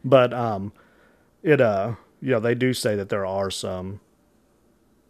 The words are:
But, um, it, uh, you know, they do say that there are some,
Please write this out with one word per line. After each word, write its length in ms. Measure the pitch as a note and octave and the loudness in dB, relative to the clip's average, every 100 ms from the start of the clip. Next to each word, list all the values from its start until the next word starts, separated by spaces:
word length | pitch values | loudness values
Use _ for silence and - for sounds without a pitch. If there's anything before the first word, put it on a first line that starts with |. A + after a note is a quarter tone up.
But, 300 | C3 C3+ B2 | 2 4 4
um, 400 | B2 A#2 G2+ G2+ - _ _ _ _ _ _ | 0 -4 -4 -8 -14 _ _ _ _ _ _
it, 200 | F3+ C#3+ | 2 4
uh, 340 | A#2+ G2 G#2+ A2+ - _ | 4 2 -2 -6 -14 _
you 100 | C3+ | -2
know, 80 | A#2+ | 0
they 160 | A2+ A#2+ | 0 0
do 180 | B2+ | 0
say 220 | B2 A#2 G#2 | 0 -2 -2
that 140 | G2 | -2
there 160 | G#2+ F#2+ | -4 -2
are 260 | G2 G2 | -2 -4
some, 480 | - G#2 F#2 F#2 G2+ - _ _ _ _ _ _ _ _ _ _ | -4 -6 -8 -8 -12 -18 _ _ _ _ _ _ _ _ _ _